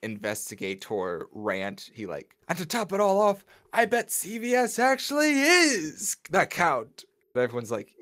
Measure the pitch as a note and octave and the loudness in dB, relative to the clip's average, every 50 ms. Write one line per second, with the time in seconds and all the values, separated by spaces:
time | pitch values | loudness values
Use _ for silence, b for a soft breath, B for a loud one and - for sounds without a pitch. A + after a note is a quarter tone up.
0 | - A2+ G#2+ G#2 G#2+ G#2 G#2+ - - - A2 G2 G2 F#2+ G2 F#2+ - - A2+ G2 | -10 -10 -8 -6 -6 -6 -6 -6 -8 -12 -10 -8 -6 -6 -6 -8 -8 -6 -4 -4
1 | F#2 F#2 F2 D#2+ - - - G#2+ G#2 G#2 F#2+ F#2+ F#2+ G2+ G2 - - - - A2+ | -2 -4 -4 -6 -8 -10 -12 -8 -6 -4 -4 -4 -4 -6 -8 -10 -16 -18 -14 -12
2 | G#2 F2+ D2+ D2 - _ _ _ _ - F3 F3 F3+ - - A#3 G#3 E3 F#3+ G3 | -10 -10 -10 -10 -12 _ _ _ _ -6 -6 -6 -6 -6 -4 -4 -4 -2 0 0
3 | G#3 G3 F#3+ G3+ G#3+ G3+ G3 G3+ - b b b b b - A3+ A#3 G3 A#3+ A#3 | 2 2 4 4 4 2 2 0 -6 b b b b b 0 0 2 2 2 -2
4 | - - - - - F3 A3 A3+ A#3 A#3+ B3 B3+ B3 G#3 - A3+ B3 C4 C4+ B3+ | -2 -2 -6 -6 -6 -6 -8 -6 -2 0 2 2 2 2 2 2 2 2 2 2
5 | - - C#4 D4 D4+ D4+ C#4+ C4+ C#4 D#4 F4+ F4+ E4+ D4+ B3+ F#3 D#3 D3+ - - | -2 -2 0 2 4 4 4 4 6 6 6 8 6 6 4 0 -2 -6 -8 -8
6 | G#3 - - - - - D#3+ F#3 - - - - F3 E3 C#3 A#2+ A2 - _ - | -6 -6 -6 -8 -6 0 2 2 2 2 2 2 2 2 2 0 -2 -6 _ -20
7 | - _ _ _ _ _ - B2 B2 A#2 A#2 A#2+ A#2 G#2 A#2 G#2 G2+ _ _ - | -20 _ _ _ _ _ -2 0 0 0 0 -4 -6 -4 -4 -6 -6 _ _ -18